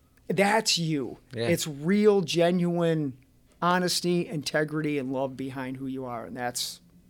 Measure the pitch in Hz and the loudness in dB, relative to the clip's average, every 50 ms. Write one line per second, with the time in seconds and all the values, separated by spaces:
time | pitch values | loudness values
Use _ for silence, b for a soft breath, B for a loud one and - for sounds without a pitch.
0 | _ _ _ _ _ - 170 170 196 202 214 226 220 - - 165 170 156 156 143 | _ _ _ _ _ -4 0 2 2 4 4 2 2 2 0 0 0 0 0 -2
1 | 123 101 - - _ _ - 113 117 120 170 165 - 160 143 139 147 170 202 208 | -2 -4 -8 -12 _ _ -6 -4 2 2 2 2 0 -6 -6 -6 0 2 2 6
2 | 208 214 202 202 170 135 151 170 170 175 180 180 175 175 170 175 170 165 160 156 | 6 6 6 6 2 0 2 4 4 4 4 2 2 0 0 2 2 2 2 2
3 | 151 135 127 - - _ _ _ _ _ _ - 170 175 180 180 180 175 - - | 0 -2 -4 -8 -18 _ _ _ _ _ _ -2 0 2 2 2 2 0 0 0
4 | - 175 175 175 170 269 220 151 - - - 151 156 151 151 156 151 151 147 143 | 0 0 0 0 0 -2 -4 -6 -6 -2 0 0 0 0 -2 -4 -2 -2 -2 -2
5 | 127 131 135 131 139 135 131 123 131 135 127 135 131 127 131 131 135 131 131 131 | -2 -2 -2 -2 -2 -4 -4 -6 -8 -8 -6 -8 -6 -6 -8 -8 -8 -8 -8 -8
6 | 131 123 120 113 113 85 117 131 123 123 123 - - - - - _ - _ - | -8 -8 -8 -8 -8 -10 -8 -6 -6 -4 -4 -4 -6 -8 -8 -14 _ -20 _ -20
7 | _ _ | _ _